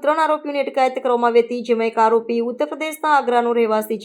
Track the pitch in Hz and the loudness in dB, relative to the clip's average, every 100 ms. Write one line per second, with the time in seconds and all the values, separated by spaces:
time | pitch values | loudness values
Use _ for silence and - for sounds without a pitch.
0 | 277 311 311 302 302 285 269 269 262 254 | 0 2 2 0 -2 -4 -2 0 0 0
1 | 254 240 240 233 233 247 233 226 226 220 | -2 0 2 2 2 -2 -2 -2 0 2
2 | 220 233 226 233 233 240 294 294 311 302 | 2 2 0 -2 -4 -4 -4 -4 -8 -4
3 | 311 285 240 240 240 240 226 214 214 220 | 0 2 2 2 2 0 2 0 -2 -4